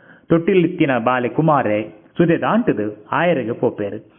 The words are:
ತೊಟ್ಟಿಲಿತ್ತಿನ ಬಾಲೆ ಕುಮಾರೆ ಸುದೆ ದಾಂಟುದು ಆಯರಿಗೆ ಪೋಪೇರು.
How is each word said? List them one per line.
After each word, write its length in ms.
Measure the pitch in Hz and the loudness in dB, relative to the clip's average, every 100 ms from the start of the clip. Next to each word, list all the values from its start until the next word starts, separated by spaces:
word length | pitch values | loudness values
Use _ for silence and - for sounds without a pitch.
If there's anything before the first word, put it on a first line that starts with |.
| - - - | -20 -12 -2
ತೊಟ್ಟಿಲಿತ್ತಿನ 720 | 165 170 190 170 - 151 123 | 0 2 2 2 2 0 0
ಬಾಲೆ 300 | 113 127 123 | 0 0 -2
ಕುಮಾರೆ 800 | 110 160 147 107 107 107 - - - | 0 2 2 2 -2 -4 -12 -8 0
ಸುದೆ 240 | 175 156 | 2 2
ದಾಂಟುದು 640 | 123 208 240 110 104 - - | 0 0 0 -2 -2 -8 -6
ಆಯರಿಗೆ 400 | 131 175 151 113 | -2 0 0 -2
ಪೋಪೇರು. 460 | 120 123 - 101 107 - | -2 -2 -2 -8 -10 -16